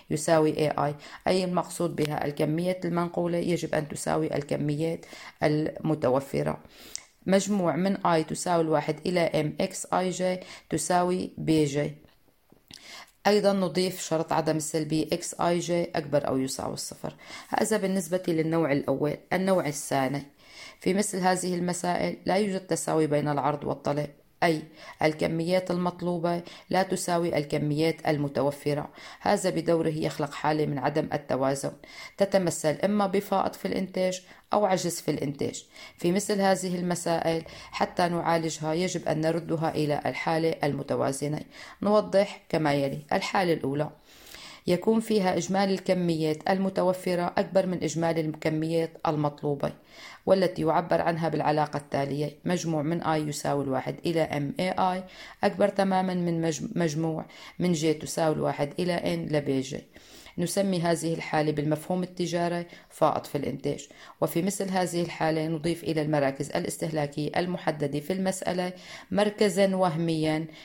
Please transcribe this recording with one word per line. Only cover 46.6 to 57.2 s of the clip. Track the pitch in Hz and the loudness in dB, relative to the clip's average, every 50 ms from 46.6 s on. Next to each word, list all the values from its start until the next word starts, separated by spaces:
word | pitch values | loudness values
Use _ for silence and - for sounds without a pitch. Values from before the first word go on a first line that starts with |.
| 190 190 190 185 180 180 185 185 - 185 180 175 175 175 - - | 0 0 0 2 2 2 2 0 0 0 0 0 0 0 0 0
أكبر | 202 175 - 196 185 | 0 2 2 2 2
من | 185 180 165 - | 2 0 -2 -2
إجمالي | 160 151 160 165 165 165 160 | -2 0 0 0 0 2 0
الكميات | 160 156 151 - - 160 156 156 160 160 165 165 165 160 - - - | 0 -2 -4 -2 -2 -2 0 0 0 0 0 0 0 -2 -4 -4 -2
المطلوبة، | 170 156 151 151 147 147 - - 147 143 139 - 147 - - - - - - - - - - _ | 0 0 2 2 0 -2 -2 -4 -4 -2 -2 -2 -4 -4 -8 -14 -20 -20 -20 -20 -18 -20 -4 _
والتي | - 190 190 185 170 - - 156 | 4 6 6 6 4 0 0 0
يعبر | 160 156 165 175 165 - 165 | 2 2 2 2 2 2 2
عنها | 165 165 170 160 165 160 | 2 2 0 0 0 0
بالعلاقة | 156 156 143 139 151 151 151 147 - | 0 2 2 2 2 2 2 0 -2
التالية: | 151 - - - 131 139 139 139 143 147 147 - - - | -6 -6 -4 -4 -2 -2 -2 -2 -2 -4 -4 -6 -6 -2
مجموع | 170 180 175 170 165 165 156 143 | -2 0 0 0 0 0 0 0
من | 151 170 170 - | 0 -2 -2 0
آي | - 160 156 156 | 0 0 0 0
يساوي | 151 147 - - 147 143 143 139 | -2 -4 -4 -2 0 0 0 0
الواحد | 139 131 131 127 143 143 - - | 0 -2 -2 -2 -4 -6 -4 -2
إلى | 165 165 160 | 0 0 2
إم | 156 151 - 147 143 139 - - | 0 0 0 -2 -2 -2 -2 -2
إي | 180 185 | -2 -2
آي | 185 190 190 185 185 185 190 185 - - - - - - - | 0 0 0 0 0 -2 -6 -10 -14 -18 -18 -18 -6 -2 0
أكبر | 202 196 196 202 202 | 0 2 4 2 2
تماما | 202 202 196 190 190 185 185 185 185 | 4 2 2 2 2 2 2 2 0
من | 180 175 175 170 165 165 165 | 0 0 0 0 2 0 0
مج-، | 156 143 151 - - | 0 -2 -4 -4 -2
مجموع | 170 175 165 147 156 165 165 156 160 | 0 0 0 0 0 -2 -2 -2 -4